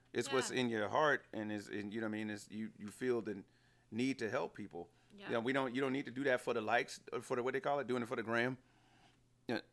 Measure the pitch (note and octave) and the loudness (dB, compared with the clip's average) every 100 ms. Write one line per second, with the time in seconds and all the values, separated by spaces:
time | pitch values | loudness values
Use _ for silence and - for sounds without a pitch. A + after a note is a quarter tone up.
0 | _ A#2+ A#2 C3 A#2+ C3 B2 A2 G2+ A#2+ | _ -2 2 0 2 0 2 2 2 4
1 | D3+ C3+ - - G#2+ G#2 G2 G#2 G2+ A2 | 4 4 0 -6 -4 -4 -6 -6 -4 -4
2 | A2 G#2+ A2 G#2 - G#2+ A2 - G2+ - | -4 -2 -4 -6 -8 -8 -10 -10 -12 -4
3 | B2+ A#2 A2 G2 - _ _ _ _ G#2+ | 0 0 0 -6 -10 _ _ _ _ -2
4 | C3 C3 A2+ B2+ E3+ - G2 E2+ F2 _ | 0 0 -2 -2 -4 -6 -12 -10 -14 _
5 | _ - - A#2 A2+ C3+ C3 B2 C3+ C3 | _ -16 -2 0 2 2 2 0 0 0
6 | C3+ A#2+ C3+ B2+ - A#2 G#2+ A#2+ C#3+ - | -4 -2 2 2 2 0 4 2 2 -8
7 | - - A#2 B2+ B2 C3 C#3+ C#3+ A#2 B2+ | -6 -6 -2 0 2 0 2 0 2 0
8 | A#2 A#2+ G#2+ A#2 B2 B2+ - _ _ - | 0 -2 2 2 2 0 -10 _ _ -20
9 | - _ _ _ - A#2 - | -20 _ _ _ -4 -4 -4